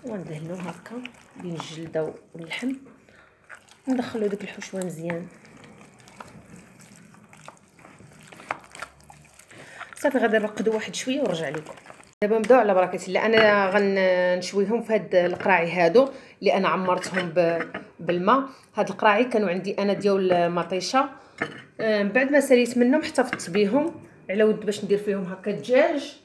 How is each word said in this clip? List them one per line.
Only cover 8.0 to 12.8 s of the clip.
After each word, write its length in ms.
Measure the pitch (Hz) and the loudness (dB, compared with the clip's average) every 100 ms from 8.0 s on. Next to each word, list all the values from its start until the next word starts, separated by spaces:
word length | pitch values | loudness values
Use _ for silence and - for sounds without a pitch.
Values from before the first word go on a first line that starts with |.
| - - - - - - - - - _ - - - _ - - - - - - | -20 -20 -20 -20 -12 -12 -12 -18 -18 _ -20 -20 -20 _ -20 -20 -20 -18 -18 -4
صافي، 220 | 294 269 | -2 2
غادي 200 | 233 220 | 2 2
نرقدو 360 | 208 208 214 | 0 -2 -2
واحد 220 | 214 208 - | -2 -4 -8
شويه 260 | - 269 | -4 -2
ونرجع 280 | 247 165 156 | -2 -2 -4
لكم. 240 | 151 156 - - - - _ | -8 -12 -18 -20 -20 -20 _
دابا 160 | 208 220 | 0 0
نبداو 220 | 214 254 | 6 6
على 140 | 214 | 6
بركه 340 | 185 | 4